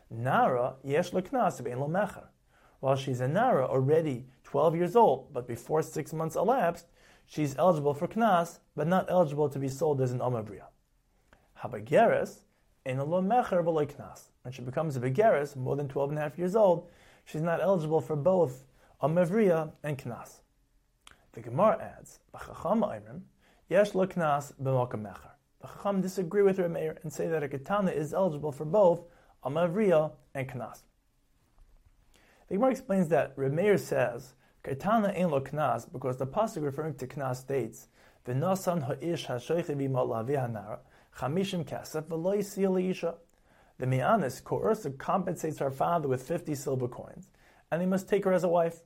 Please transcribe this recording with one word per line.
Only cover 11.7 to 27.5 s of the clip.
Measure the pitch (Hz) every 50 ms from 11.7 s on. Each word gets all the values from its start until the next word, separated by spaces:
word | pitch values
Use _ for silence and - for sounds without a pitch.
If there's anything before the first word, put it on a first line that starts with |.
| - 107 110 120 - 190 233 202 135 - 175 208 - - _ _ _ _ _ _ _ _ -
ein | 135 127 135
lo | 143 151 170 185
mecher | 185 196 233 247 226 - 202 175
v'lo | 170 175 165 156 147
knas. | 135 - - 104 87 - - - _ _ _
When | - 127
she | 131 -
becomes | 123 127 131 160 160 160 135
a | 127
begeres, | 120 131 131 165 214 226 180 143 147 143 -
more | 131 127 127 135
than | 143 147 135
twelve | - 143 139 143
and | 151 151
a |
half | 151 - -
years | - 175 185 180
old, | 226 214 185 170 165 - - - - - - - _ _
she's | - - 156
not | 160 170 165 147
eligible | 151 185 196 175 151 151 156 160
for | 135 - 151
both | 143 139 180 190 180 160 135 131 - - _ _ _ _ _ _ _
a | - 147
mevriya | 160 175 180 165 190 233 220 190 165 160 156 156 - _ -
and | 147 147
knas. | 131 - 123 113 95 - - - - _ _ _ _ _ _ _ _ _ _ _ _ _ - - _ _ _
The | - 120
Gemara | 113 120 120 131 - 220 - -
adds, | - 101 - - - - - - _ _ -
"V'chacham | - - - - - - 160 208 226
oimrim, | - - 113 107 104 107 131 180 - - _ _ _ _ _ _ _ -
yesh | 160 190 208 208 -
lo | 185 190
knas | 185 - 180 165 151 143 147 139 143 - -
b'mokem | 131 135 131 127 123 127 123 107
mecher." | 107 101 90 - - - - _ _ _ _ _
The | - -
Chacham | - - - 202 202 190
disagree | 180 185 185 196 185 160 196 208
with | 196 196 190 190
Reb | 175 170
Meir | 165 165 160 156 160 - -
and | 151
say | - - 170 170
that | 160 156 147
a |
ketana | 135